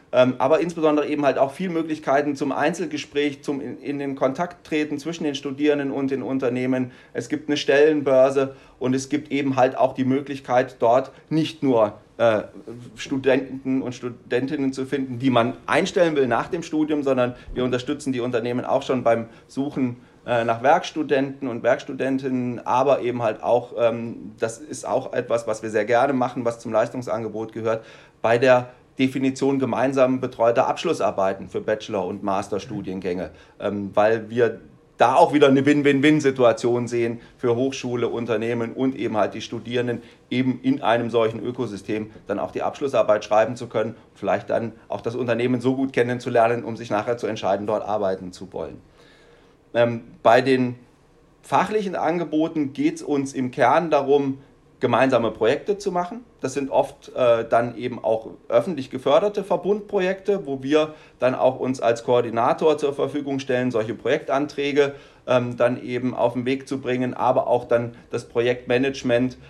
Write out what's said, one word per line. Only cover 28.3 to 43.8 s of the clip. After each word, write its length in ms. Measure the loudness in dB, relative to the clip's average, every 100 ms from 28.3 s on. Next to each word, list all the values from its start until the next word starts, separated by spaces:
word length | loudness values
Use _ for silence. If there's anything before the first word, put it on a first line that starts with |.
| 4
der 300 | 8 6 4 -14 _ -2
Definition 580 | 0 2 -2 2 0 2
gemeinsam 600 | 0 0 0 4 2 2
betreuter 480 | -4 2 4 4 2
Abschlussarbeiten 800 | 0 -2 0 0 0 -2 -2 -6
für 140 | -6
Bachelor- 440 | -2 -4 -2 -4 -4
und 160 | -4
Masterstudiengänge, 1080 | -2 -2 -2 -6 -6 -10 -8 -6 -4 -4 -6 -12 -20 _
ähm, 300 | -6 -4 -2 2
weil 340 | 4 2 -2
wir 300 | 0 0 0 -14 -20 _ _
da 180 | 4 6
auch 180 | 6
wieder 140 | 8 6
eine 180 | 6 4
Win-Win-Win-Situation 1200 | 4 4 4 6 4 2 4 4 4 0 0 -2
sehen 340 | -2 -2 -4 -12 _
für 180 | 0 2
Hochschule, 520 | 0 -2 -6 -2 -2
Unternehmen 640 | -2 -2 -2 -2 -2 -4
und 220 | -2 -2 -2
eben 220 | -2 0
halt 160 | 0
die 80 | -2
Studierenden, 640 | -10 -10 -4 -4 -2 -4 -10 -20 _
eben 300 | -2 0 0
in 220 | 0 0
einem 260 | 2 0 2
solchen 340 | 0 0 -2
Ökosystem 680 | -8 -6 -8 -8 -6 -6 -6 -14 -8
dann 100 | -6
auch 140 | -4
die 100 | -4
Abschlussarbeit 640 | -6 -4 -2 0 4 2 4
schreiben 300 | 2 2 -2
zu 100 | -6
können, 300 | -4